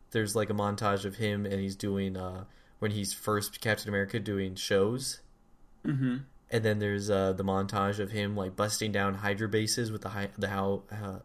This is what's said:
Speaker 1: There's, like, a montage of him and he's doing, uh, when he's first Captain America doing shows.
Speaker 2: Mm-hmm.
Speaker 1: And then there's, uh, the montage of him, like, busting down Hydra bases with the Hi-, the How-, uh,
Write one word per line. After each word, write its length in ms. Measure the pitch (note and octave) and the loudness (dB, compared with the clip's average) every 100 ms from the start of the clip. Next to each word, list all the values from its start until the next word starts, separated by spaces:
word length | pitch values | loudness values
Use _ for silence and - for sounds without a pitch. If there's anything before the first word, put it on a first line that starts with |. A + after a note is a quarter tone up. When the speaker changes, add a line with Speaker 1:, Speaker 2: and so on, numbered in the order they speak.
| - | -4
Speaker 1:
There's, 240 | A#2 G#2 A2 | 0 2 2
like, 140 | G#2 | 0
a 40 | |
montage 500 | G#2 G2+ G#2 G#2 G2+ | 2 0 2 2 2
of 120 | G2+ G2 | 0 -2
him 300 | G#2+ G2+ G2+ | 0 0 0
and 140 | G2 | 0
he's 160 | G2 F#2+ | -2 -2
doing, 400 | G#2 G2 G2 F#2+ | -2 0 0 -2
uh, 280 | F#2 F#2 F#2+ - - - | -6 -8 -12 -16 -20 -4
when 100 | G#2+ | -2
he's 220 | G#2 F#2+ | 0 -2
first 480 | - - G#2+ G2+ - | -4 0 0 0 -4
Captain 280 | A2 G#2 G#2 | 0 0 0
America 300 | G2+ G2 A#2 | 0 0 -2
doing 360 | G#2 G2 F#2+ F#2 | -2 -2 -2 -4
shows. 640 | - G2+ G2+ B2 C3 - - - - - - - - | 2 4 4 2 -4 -8 -12 -20 -20 -20 -20 -8 -2
Speaker 2:
Mm-hmm. 300 | C#3 C3 B2 C#3 - - | 0 2 0 -6 -18 -4
Speaker 1:
And 140 | A#2+ | 0
then 140 | A2 G#2+ | 2 2
there's, 320 | G2+ G2+ G2+ | 2 0 2
uh, 220 | G2 F#2+ | 4 4
the 120 | F#2+ | 2
montage 540 | G2 F#2+ G2 G#2 G2 G#2 | 2 2 2 0 0 0
of 120 | G2 | -2
him, 260 | G#2+ G2+ G#2 | 0 -2 0
like, 180 | F#2+ F#2+ | -4 0
busting 360 | G#2 - A2 | 0 0 0
down 220 | G2+ G2 | 2 2
Hydra 340 | G2 G2+ G2+ G#2+ | 0 0 0 2
bases 420 | G#2+ A2 - A2+ | 2 2 0 0
with 100 | G#2+ | -2
the 80 | F#2+ | -6
Hi-, 200 | G2+ G2+ - | -4 -4 -2
the 100 | G2 | -2
How-, 340 | G2 G2 G2 - | 0 2 0 -4
uh, 280 | G#2+ G2+ F#2+ | -8 -8 -8